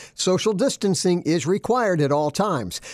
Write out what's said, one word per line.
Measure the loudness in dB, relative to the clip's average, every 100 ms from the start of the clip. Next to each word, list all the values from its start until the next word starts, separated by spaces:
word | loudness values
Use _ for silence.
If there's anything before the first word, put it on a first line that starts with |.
| -10
social | -4 0 2 2
distancing | 2 0 0 0 0 2 0
is | 0 0 0
required | -2 0 0 2 2
at | 2
all | 2 0
times. | 0 0 -2 -4 -10 -14